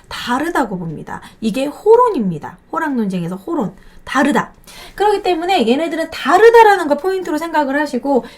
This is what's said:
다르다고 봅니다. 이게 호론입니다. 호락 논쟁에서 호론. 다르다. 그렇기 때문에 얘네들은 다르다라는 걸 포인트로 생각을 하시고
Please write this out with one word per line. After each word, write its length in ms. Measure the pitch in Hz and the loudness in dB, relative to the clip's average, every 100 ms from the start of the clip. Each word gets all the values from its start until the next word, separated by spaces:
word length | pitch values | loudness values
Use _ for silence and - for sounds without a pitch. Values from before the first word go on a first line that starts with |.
| - | -18
다르다고 720 | - - 247 320 339 240 190 | -12 -6 -4 -2 -2 -4 -6
봅니다. 420 | 165 147 - - - - | -10 -12 -14 -16 -18 -8
이게 260 | 220 220 277 | -6 -4 -6
호론입니다. 920 | 285 415 466 494 370 196 156 - - _ | -2 4 6 4 0 -4 -4 -10 -16 _
호락 240 | 330 320 | -6 -4
논쟁에서 420 | 262 208 185 165 185 | -2 -4 -4 -6 -8
호론. 380 | - 320 196 - - - | -6 -4 -4 -8 -20 -20
다르다. 480 | - 254 277 220 - - - - - | -6 0 0 0 -4 -10 -20 -20 -20
그렇기 280 | - 415 403 | -2 0 0
때문에 440 | 359 330 349 370 220 | 0 -2 0 0 2
얘네들은 440 | 262 330 320 320 | 0 0 -4 -6
다르다라는 760 | - 254 359 453 466 440 392 311 | -6 0 6 8 8 8 6 0
걸 100 | 285 | -2
포인트로 400 | 381 381 359 302 | -2 -4 -4 -4
생각을 400 | 330 311 277 277 | -2 -2 -2 -2
하시고 460 | 302 254 277 269 - | -4 -4 -2 -2 -2